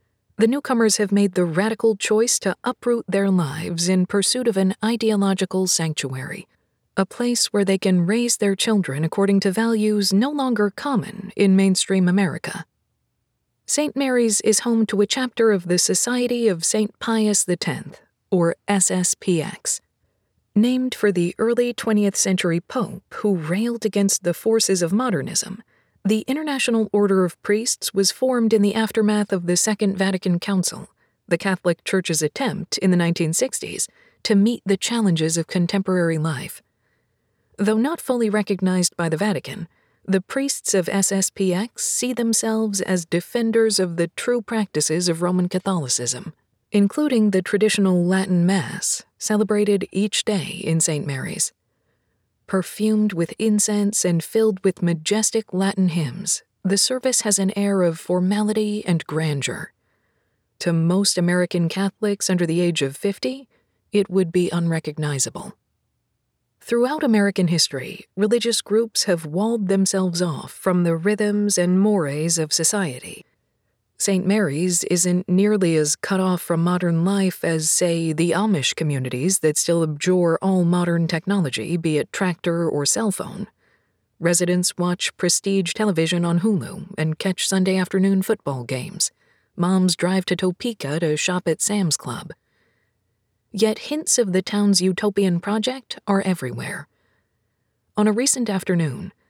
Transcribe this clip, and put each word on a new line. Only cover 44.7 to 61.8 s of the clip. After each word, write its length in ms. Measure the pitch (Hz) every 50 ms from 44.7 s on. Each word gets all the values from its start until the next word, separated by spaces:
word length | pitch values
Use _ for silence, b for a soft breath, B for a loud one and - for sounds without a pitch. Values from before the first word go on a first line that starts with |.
| - 151 147 - 156 175 175 180
of 140 | 165 160 175
Roman 260 | 175 185 180 180 180
Catholicism, 840 | - 185 - 196 190 175 143 123 - - 123 117 123 123 - 165 - _ _ _ _ _ _ _
including 600 | - 208 202 196 - - 302 294 262 226 214 208
the 100 | 190 190
traditional 640 | 185 - - 196 208 214 - - 196 190 180 180 175
Latin 400 | 175 190 190 190 190 185 175 170
Mass, 600 | 180 196 190 131 117 - - - - - - - _ _
celebrated 720 | - - - 214 208 214 196 214 208 208 208 202 190 190 -
each 360 | - 185 208 208 - - -
day 340 | - 208 190 143 - - - -
in 180 | - 165 165
Saint 260 | 156 - 156 147 -
Mary's. 480 | 143 139 131 127 - 156 - - - _ _ _ _ _ _ _ _ _ _ _ _ _ _ _ _ _ _ _
Perfumed 680 | - - 190 180 - - - 208 214 220 214 214 214 190
with 180 | 165 170 165 - -
incense 640 | 220 220 208 208 - - 208 208 202 202 202 - -
and 180 | 180 170 165 -
filled 400 | - - 220 220 220 202 190 -
with 200 | 196 - - -
majestic 720 | 175 170 156 156 - 202 214 214 - - 220 214 - -
Latin 340 | 185 190 196 - - 185 180
hymns, 540 | 156 175 156 127 123 - - - - - _ _ _ _ -
the 140 | 185 196
service 460 | 196 - - 254 254 - 262 247 - -
has 160 | 220 202 196
an 180 | 196 190 -
air 240 | 202 202 202 196 190
of 180 | 180 170 160 165
formality 840 | - - 180 180 180 185 208 208 214 208 208 214 214 208 208 208 -
and 220 | - 175 160 -
grandeur. 640 | - 147 160 160 156 147 139 123 - - - - - _ _ _ _ _ _ _ _ _ _ _ _ _ _ _ _ _ -
To 120 | - 175 170
most 420 | 165 160 165 175 190 202 - -
American 540 | 180 175 175 180 180 180 170 - 175 170 165
Catholics 580 | - 190